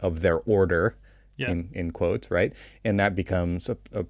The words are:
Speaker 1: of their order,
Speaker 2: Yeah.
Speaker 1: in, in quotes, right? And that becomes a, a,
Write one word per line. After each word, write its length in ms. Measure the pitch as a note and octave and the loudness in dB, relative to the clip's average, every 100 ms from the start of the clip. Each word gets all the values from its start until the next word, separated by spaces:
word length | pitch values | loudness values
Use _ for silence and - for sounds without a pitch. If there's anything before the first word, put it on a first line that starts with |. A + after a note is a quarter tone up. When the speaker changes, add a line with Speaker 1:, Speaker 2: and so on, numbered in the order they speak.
Speaker 1:
of 200 | F#2 D#2+ | -4 0
their 180 | F2+ E2 | 2 2
order, 580 | - G2+ F2+ E2+ G#2+ - - - _ - | 2 2 4 4 2 -2 -20 -20 _ -8
Speaker 2:
Yeah. 140 | B2 | -4
Speaker 1:
in, 200 | F2 F2+ | -4 -6
in 180 | F#2+ E2+ | -6 -6
quotes, 380 | - F2 G#2+ - | -2 -2 -2 -2
right? 220 | F2 B2 - - - | 0 0 -2 -20 -6
And 160 | A2+ G2+ | -2 2
that 140 | G2+ | 2
becomes 540 | F#2 F2+ F#2 F2 F2 - | 0 -2 0 0 -2 -6
a, 80 | A2 - | -8 -8
a, 120 | G#2 | -8